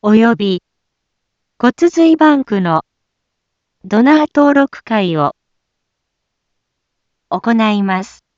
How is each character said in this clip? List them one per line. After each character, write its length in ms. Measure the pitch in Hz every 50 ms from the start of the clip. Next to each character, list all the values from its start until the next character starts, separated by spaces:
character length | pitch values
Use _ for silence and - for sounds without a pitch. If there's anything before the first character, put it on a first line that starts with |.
| -
お 120 | 208 214
よ 220 | 214 226 233 233
び、 260 | 151 202 196 185 180 _ _ _ _ _ _ _ _ _ _ _ _ _ _ _ _ _ _ _ _
骨 300 | - 240 - - 339 349
髄 260 | - 330 330 330 320
バ 220 | 311 311 311 294
ン 80 | 277 262
ク 160 | - 214 196
の、 240 | 185 175 160 160 - _ _ _ _ _ _ _ _ _ _ _ _ _ _ _ _ _ _ _ _
ド 200 | 190 208 214 233
ナ 180 | 269 311 311 302
ー 60 | 294 _
登 220 | - 285 285 285
録 300 | 277 277 277 - - _
会 320 | - 233 214 196 180 165
を、 180 | 156 147 143 - _ _ _ _ _ _ _ _ _ _ _ _ _ _ _ _ _ _ _ _ _ _ _ _ _ _ _ _ _ _ _ _ _ _ _ _ _ _ _
行 260 | - 185 - 226 233 226 220 214 208
い 100 | 208 202
ま 220 | 196 185 185 190
す。 200 | - - _ _ _ _